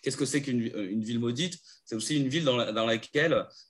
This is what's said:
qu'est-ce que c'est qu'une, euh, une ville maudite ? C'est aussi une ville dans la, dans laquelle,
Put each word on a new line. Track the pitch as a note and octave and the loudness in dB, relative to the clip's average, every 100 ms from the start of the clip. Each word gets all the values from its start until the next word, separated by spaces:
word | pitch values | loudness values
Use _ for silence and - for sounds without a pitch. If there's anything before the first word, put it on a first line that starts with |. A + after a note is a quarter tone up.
qu'est-ce | C#3 C3 | -6 -2
que | |
c'est | C3+ D3 | 0 0
qu'une, | C#3 B2 A2+ | 0 0 -2
euh, | - F#2+ | -4 -4
une | A2 | -2
ville | A2 A#2+ | -2 0
maudite ? | A#2+ B2 F3+ - - - | 0 0 -2 -4 -16 -20
C'est | - | -10
aussi | A2 - D3+ | -6 -2 0
une | C3 | 0
ville | D#3+ | 2
dans | D3 A#2+ | 2 2
la, | A2 | 2
dans | A2 A2+ | 0 2
laquelle, | A#2 - D3 D#3+ A2+ - - - | 0 0 0 2 2 0 -8 -12